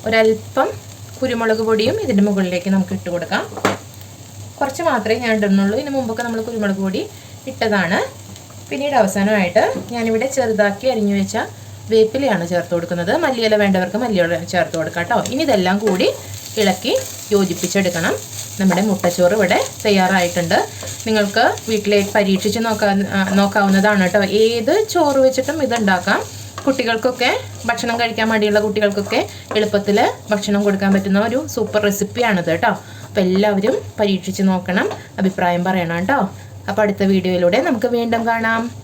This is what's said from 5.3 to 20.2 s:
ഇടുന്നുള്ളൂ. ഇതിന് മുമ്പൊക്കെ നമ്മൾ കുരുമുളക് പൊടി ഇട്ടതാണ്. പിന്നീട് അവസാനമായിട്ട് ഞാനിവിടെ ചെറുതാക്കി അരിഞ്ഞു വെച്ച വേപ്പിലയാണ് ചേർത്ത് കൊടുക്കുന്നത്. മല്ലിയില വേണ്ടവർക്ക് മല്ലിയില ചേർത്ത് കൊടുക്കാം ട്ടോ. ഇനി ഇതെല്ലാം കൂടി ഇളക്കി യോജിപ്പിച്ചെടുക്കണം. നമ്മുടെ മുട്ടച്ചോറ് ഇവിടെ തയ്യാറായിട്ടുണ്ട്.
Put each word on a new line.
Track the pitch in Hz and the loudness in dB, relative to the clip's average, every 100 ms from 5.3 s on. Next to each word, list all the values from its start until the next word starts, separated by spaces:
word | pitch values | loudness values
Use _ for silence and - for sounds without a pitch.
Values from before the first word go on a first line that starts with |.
| 220 | 0
ഇടുന്നുള്ളൂ. | 202 196 196 226 | 2 2 2 0
ഇതിന് | 294 269 | -2 -2
മുമ്പൊക്കെ | 233 226 240 | -2 -4 -4
നമ്മൾ | 226 226 | -4 -6
കുരുമുളക് | 226 202 190 | -4 -2 -2
പൊടി | 196 214 427 - - - - | -2 -4 -6 -12 -20 -14 -14
ഇട്ടതാണ്. | - 220 208 170 214 523 - - - - - - | -4 0 0 0 -2 -4 -10 -18 -18 -18 -20 -10
പിന്നീട് | 269 285 262 | -6 0 2
അവസാനമായിട്ട് | 196 202 202 214 180 208 359 523 - | 2 2 0 2 2 2 0 -2 -6
ഞാനിവിടെ | 233 226 220 269 269 | -4 -2 -2 -2 -2
ചെറുതാക്കി | 233 214 202 202 262 | 0 2 0 2 -2
അരിഞ്ഞു | 226 202 196 | 0 0 0
വെച്ച | 196 214 - - - - - | -2 -2 -6 -10 -18 -18 0
വേപ്പിലയാണ് | 220 220 262 277 190 170 | 4 4 2 0 0 0
ചേർത്ത് | 175 165 175 | -2 0 -4
കൊടുക്കുന്നത്. | 175 175 170 294 | -2 -4 0 0
മല്ലിയില | 311 240 220 214 | 0 0 2 4
വേണ്ടവർക്ക് | 202 190 185 208 | 4 2 0 -2
മല്ലിയില | 247 190 170 170 170 | 0 0 0 0 -2
ചേർത്ത് | 180 160 165 | -2 0 -2
കൊടുക്കാം | 156 175 170 | -4 -4 0
ട്ടോ. | 226 - | 0 0
ഇനി | 262 302 | -2 2
ഇതെല്ലാം | 214 180 202 214 | 2 2 2 0
കൂടി | 185 339 - - - - - | 2 0 0 -12 -14 -10 0
ഇളക്കി | 202 - 247 523 - - - | 0 0 -2 -2 -4 -14 -2
യോജിപ്പിച്ചെടുക്കണം. | 202 190 - 185 196 180 170 170 - - - - - | 0 0 -2 -2 0 0 0 -2 -4 -8 -14 -12 0
നമ്മുടെ | 190 180 | 2 4
മുട്ടച്ചോറ് | 214 190 175 175 180 | 2 2 0 2 2
ഇവിടെ | 214 185 254 523 - | 4 2 2 0 -2
തയ്യാറായിട്ടുണ്ട്. | 214 196 185 190 | 2 4 4 2